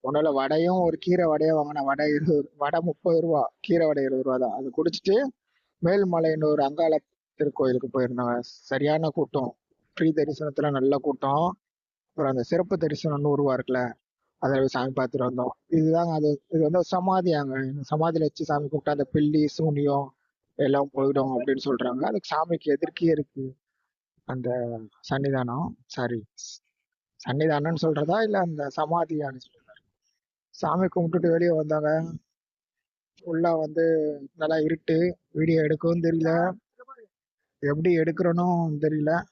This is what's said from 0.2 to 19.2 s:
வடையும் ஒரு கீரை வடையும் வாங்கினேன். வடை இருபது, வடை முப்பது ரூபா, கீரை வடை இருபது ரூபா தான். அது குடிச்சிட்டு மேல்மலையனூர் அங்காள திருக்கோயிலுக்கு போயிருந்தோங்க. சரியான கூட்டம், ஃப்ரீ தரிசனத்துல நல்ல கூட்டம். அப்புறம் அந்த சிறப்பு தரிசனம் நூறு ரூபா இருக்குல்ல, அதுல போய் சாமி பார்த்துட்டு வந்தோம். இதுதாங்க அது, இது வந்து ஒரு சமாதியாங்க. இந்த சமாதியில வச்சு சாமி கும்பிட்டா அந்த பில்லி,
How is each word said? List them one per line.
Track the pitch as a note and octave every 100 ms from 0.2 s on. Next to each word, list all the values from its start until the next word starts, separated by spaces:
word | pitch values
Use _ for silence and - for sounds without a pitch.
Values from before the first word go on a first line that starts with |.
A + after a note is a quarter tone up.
| D#3
வடையும் | C#3 C3+ D#3 E3+ F#3
ஒரு | F3 D#3+
கீரை | - F3+ E3
வடையும் | D3+ D#3 D#3
வாங்கினேன். | D3 D3
வடை | C#3 C#3 D3+
இருபது, | D3 D#3 D3+ C#3 _
வடை | C#3+ E3
முப்பது | E3+ D3+ F3+ E3
ரூபா, | E3 D3+ B2 _
கீரை | - E3+ D#3+
வடை | C#3+
இருபது | C3+ C3
ரூபா | B2+ B2+
தான். | B2 G#2+
அது | C3+
குடிச்சிட்டு | B2+ E3 - - G#3 C#4 - _ _ _ _
மேல்மலையனூர் | E3+ G3+ F#3+ E3+ D#3+ D#3 D3+ D3+
அங்காள | C#3 D3+ E3 D#3 _ _ _ _
திருக்கோயிலுக்கு | D3 - C3 B2 B2+
போயிருந்தோங்க. | C3 B2 B2 B2 A#2+ A#2+ -
சரியான | - C3+ C#3+ D#3 D#3+
கூட்டம், | D#3 C#3 D3 B2 - _ _ _ -
ஃப்ரீ | D#3+
தரிசனத்துல | D3+ D3 C#3 D3+ C#3 D3
நல்ல | C#3 C3 C#3+
கூட்டம். | C#3+ C3 C#3 C#3+ F3 F#3+ _ _ _ _
அப்புறம் | _ - C#3
அந்த | C3
சிறப்பு | A#2 E3+ F3 F#3
தரிசனம் | D#3 D3 D#3+ C#3+
நூறு | D3 C#3+
ரூபா | C#3+
இருக்குல்ல, | B2+ B2 B2+ B2 A2 _ _ _ _
அதுல | C3 C3+
போய் | C3+
சாமி | C3 C3
பார்த்துட்டு | C3 B2+ C3 B2
வந்தோம். | B2 B2 - _
இதுதாங்க | E3 D#3 E3 E3+
அது, | D#3 D3+ C#3+ _
இது | E3
வந்து | D3+ F3+
ஒரு | E3+
சமாதியாங்க. | F#3 F#3 F#3 F3+ D3+ C#3 C3
இந்த | C3 C#3+ C3+
சமாதியில | D#3 E3 E3 D3+
வச்சு | -
சாமி | D#3 D3 D3
கும்பிட்டா | D3 -
அந்த | C#3+ C#3
பில்லி, | D#3